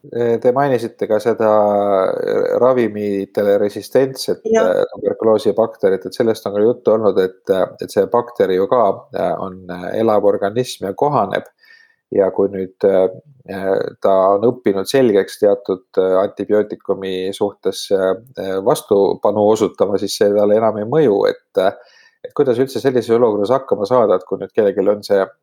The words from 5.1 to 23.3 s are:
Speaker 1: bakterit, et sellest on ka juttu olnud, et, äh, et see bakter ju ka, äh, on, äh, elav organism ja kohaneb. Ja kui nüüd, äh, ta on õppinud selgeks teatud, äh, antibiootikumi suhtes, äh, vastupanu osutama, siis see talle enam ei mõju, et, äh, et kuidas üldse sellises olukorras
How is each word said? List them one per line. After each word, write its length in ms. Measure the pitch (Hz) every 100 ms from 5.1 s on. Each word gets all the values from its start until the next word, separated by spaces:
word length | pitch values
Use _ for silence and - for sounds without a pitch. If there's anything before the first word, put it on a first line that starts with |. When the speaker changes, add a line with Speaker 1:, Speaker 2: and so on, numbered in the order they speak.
| 101 113 107 110 98
Speaker 1:
bakterit, 480 | 113 - 98 95 92
et 80 |
sellest 320 | - 113 107 -
on 80 |
ka 80 | 101
juttu 300 | 110 123 -
olnud, 260 | 110 107 95
et, 220 | 92 - -
äh, 140 | 95 90 -
et 80 | -
see 140 | - 95
bakter 400 | 120 117 - 95
ju 140 | 92 98
ka, 120 | 127 101 117 -
äh, 180 | 90 90 82
on, 140 | 95 92 90
äh, 220 | 87 90 104
elav 260 | 110 107
organism 640 | 101 101 101 113 123 - 98
ja 60 |
kohaneb. 540 | 98 143 139 98 95 - _ _ _ _ _ _
Ja 140 | 101 92
kui 160 | - 98
nüüd, 340 | 98 92 _ 98
äh, 220 | 95 92 - _ _ - 95 95 98 - -
ta 120 | 98 95 95 101
on 100 | 117
õppinud 400 | - 107 98 92
selgeks 540 | 135 127 101 95 -
teatud, 480 | 104 101 - 92 _ -
äh, 160 | 95 92
antibiootikumi 1120 | 101 - 101 104 104 110 - 95 95 92 95
suhtes, 540 | 98 101 - 95 95 -
äh, 680 | 98 95 95 - - 95 95
vastupanu 840 | 101 151 - 101 98 - 107 104 104
osutama, 500 | 110 95 - 95 98
siis 160 | 101 -
see 100 | 104
talle 300 | 104 104 104
enam 180 | 110 107
ei 80 | 107
mõju, 320 | 151 139 98 101
et, 260 | - _ -
äh, 140 | 95 - - _ _ _
et 80 | -
kuidas 300 | - 139 117
üldse 160 | 135 120
sellises 320 | 135 123 110
olukorras 400 | 117 120